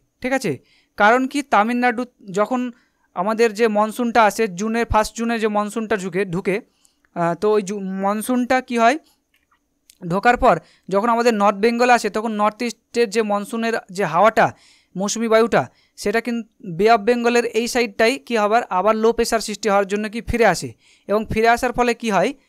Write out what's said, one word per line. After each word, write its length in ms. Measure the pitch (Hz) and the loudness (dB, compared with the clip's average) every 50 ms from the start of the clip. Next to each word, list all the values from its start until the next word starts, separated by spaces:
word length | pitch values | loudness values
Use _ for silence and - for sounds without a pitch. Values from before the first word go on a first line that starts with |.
| _ _ _ _ | _ _ _ _
ঠিক 120 | - 254 269 | -4 -2 -2
আছে। 240 | 262 262 180 131 - _ _ _ _ _ _ _ - | -2 -2 -4 -6 -6 _ _ _ _ _ _ _ 2
কারণ 300 | 208 214 233 254 262 262 | 4 4 6 4 2 -2
কি, 140 | 277 285 | -4 -6
তামিলনাড়ু 640 | 277 - 233 202 208 233 247 247 247 247 233 247 247 247 _ _ - 196 | -4 0 2 2 2 2 0 0 0 0 0 -2 -6 -10 _ _ -18 -8
যখন 400 | 170 202 208 208 254 247 247 247 233 _ _ _ _ _ _ _ - | -2 -2 -2 0 -2 -4 -4 -6 -8 _ _ _ _ _ _ _ -8
আমাদের 400 | 180 180 214 226 214 233 226 202 | -6 -4 -4 0 2 2 0 2
যে 140 | 202 240 220 | 0 0 2
মনসুনটা 560 | 208 208 214 214 208 - 247 233 214 240 220 | 2 2 0 0 -2 -4 -4 -2 2 2 2
আসে, 240 | 202 - - 226 196 | 2 2 0 -4 -4
জুনের, 380 | 175 175 214 226 220 233 233 | -4 -6 -6 -4 -2 -2 -2
ফার্স্ট 300 | 226 214 214 214 - - | 0 0 0 0 0 -4
জুনে 240 | 226 233 233 233 220 | -6 -4 -4 -4 -2
যে 80 | 214 220 | -2 -2
মনসুনটা 500 | 208 208 208 208 - 233 226 202 226 196 | -2 -2 -4 -4 -6 -8 -4 -4 -4 -4
ঢুকে, 280 | 180 190 160 190 202 | -4 -6 -4 -4 -4
ঢুকে, 360 | 190 165 190 - 202 185 226 - _ _ _ _ _ _ _ _ _ _ | -4 -6 -6 -4 -4 -4 -4 -6 _ _ _ _ _ _ _ _ _ _
আহ, 180 | 175 170 170 170 | -4 -2 -2 -2
তো 160 | 165 208 214 | -2 0 0
ওই 100 | 214 208 | 2 0
জু-, 180 | 190 180 208 202 | 0 -2 -8 -8
মনসুনটা 840 | 190 190 190 196 196 196 208 220 208 - 254 247 247 233 262 254 | -6 -8 -6 -4 -2 -2 -2 -4 -2 -2 -2 -2 0 0 0 -2
কী 160 | 254 - 240 233 | -2 -2 -2 2
হয়, 220 | 226 233 285 320 _ _ _ _ _ _ _ _ _ _ _ _ _ _ _ _ _ _ - _ 190 170 | 4 2 2 2 _ _ _ _ _ _ _ _ _ _ _ _ _ _ _ _ _ _ -20 _ -8 -4
ঢোকার 300 | 170 196 - 240 247 240 | -4 0 2 2 2 4
পর 220 | 262 233 180 156 _ _ _ _ _ - | 4 2 2 2 _ _ _ _ _ -2
যখন 200 | 185 196 214 240 | -2 0 0 2
আমাদের 240 | 226 233 233 240 226 | 0 2 2 2 2
নর্থ 240 | 202 202 208 208 196 | 4 2 2 2 2
বেঙ্গল 320 | 208 233 233 233 247 247 | 0 0 2 2 4 4
আসে, 200 | 240 226 - 202 | 4 4 2 -2
তখন 220 | 180 220 214 233 | -4 -4 -6 -4
নর্থ 300 | 214 208 208 214 208 - | -4 0 -2 -2 -2 -2
ইস্টের 480 | 247 233 - _ _ _ - 233 233 202 | -8 -8 -8 _ _ _ -2 -2 -2 0
যে 120 | 190 226 | 0 -2
মনসুনের 520 | 214 208 208 202 202 202 233 226 226 226 220 - - _ | -2 0 -2 -4 -4 -6 -6 -4 -4 -4 -4 -4 -8 _
যে 140 | 180 190 202 | -6 -4 -4
হাওয়াটা, 480 | 151 160 175 208 220 220 233 185 127 - _ _ _ _ _ _ _ _ | 0 2 4 4 4 6 4 2 2 0 _ _ _ _ _ _ _ _
মৌসুমি 320 | 175 196 202 - 220 233 220 | -6 -6 -6 -4 -4 -2 2
বায়ুটা, 420 | 220 220 226 220 220 165 131 - _ _ _ _ _ | 4 4 4 4 2 0 0 -2 _ _ _ _ _
সেটা 260 | - - 208 202 233 | -8 -6 -2 -2 -2
কিন্তু 280 | 226 247 233 233 214 _ _ _ - 190 165 | -4 -4 -6 -6 -8 _ _ _ -14 -12 -4
বে 160 | 160 208 220 | 0 4 4
অফ 80 | 233 220 | 4 4
বেঙ্গলের 460 | 202 233 240 240 240 240 240 240 233 | 4 0 0 2 2 2 2 2 0
এই 220 | 233 - 226 240 226 | 0 -2 -4 -4 -2
সাইডটাই 520 | - 247 240 214 196 - 226 226 269 269 | -2 -2 -2 -2 0 2 2 2 2 -2
কী 180 | _ - 240 214 | _ -4 -2 0
হবার, 260 | 208 202 214 240 - - | 0 2 2 0 0 0
আবার 260 | 190 185 185 214 220 | -4 0 2 2 0
লো 180 | 220 220 226 226 | 2 2 0 2
প্রেশার 260 | - 233 233 233 220 | 2 -2 0 -2 -4
সৃষ্টি 300 | - 226 202 - - 214 | -4 -4 -10 -4 -2 0
হওয়ার 180 | 196 202 202 185 | 2 2 2 0
জন্য 220 | 202 208 214 208 | -2 -4 -4 -6
কি 120 | 208 233 | -8 -10
ফিরে 240 | - - - 226 233 | -6 -4 0 2 4
আসে, 280 | 196 165 - 151 120 - _ _ _ _ _ _ - | 2 2 0 -4 -12 -14 _ _ _ _ _ _ -2
এবং 180 | 196 220 214 | -2 -2 -2
ফিরে 220 | - 214 220 226 233 | -2 -2 0 2 2
আসার 260 | 240 226 262 247 233 | 2 2 0 -4 -2
ফলে 200 | 247 240 240 233 | 0 0 0 0
কি 180 | - 240 226 | -2 -4 -2
হয় 220 | 196 180 180 262 277 _ _ | 0 2 0 0 -2 _ _